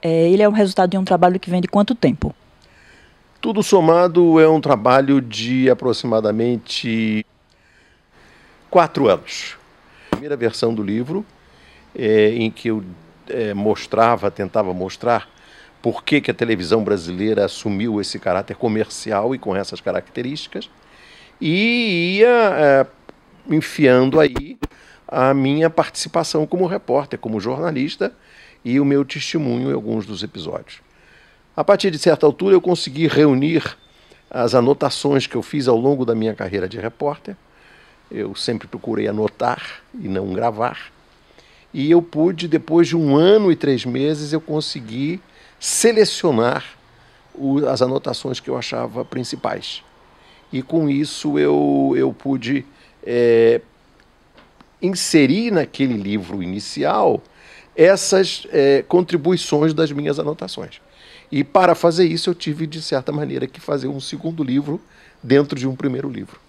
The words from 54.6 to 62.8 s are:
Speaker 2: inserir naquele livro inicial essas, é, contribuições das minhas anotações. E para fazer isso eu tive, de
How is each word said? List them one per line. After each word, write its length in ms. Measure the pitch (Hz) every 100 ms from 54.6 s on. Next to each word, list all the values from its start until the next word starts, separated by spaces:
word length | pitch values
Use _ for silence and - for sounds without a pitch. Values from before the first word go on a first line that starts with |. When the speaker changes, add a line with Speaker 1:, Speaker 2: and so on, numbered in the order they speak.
| _ _
Speaker 2:
inserir 680 | 180 185 - 165 135 175 240
naquele 460 | 190 143 - 135 113
livro 480 | 98 104 90 98
inicial 760 | 90 95 - - 143 - - 110 - _ - - - -
essas, 680 | 160 190 - 190 185 - -
é, 340 | 175 139 135 -
contribuições 840 | 175 175 170 147 180 - 147 160
das 180 | 151 160
minhas 280 | 143 147 147
anotações. 600 | 147 160 180 - - - _ _ - - _
E 140 | 143
para 320 | 143 196 180 165
fazer 300 | 170 165 180
isso 240 | 165 -
eu 60 | 175
tive, 300 | - 147 160
de 160 | 160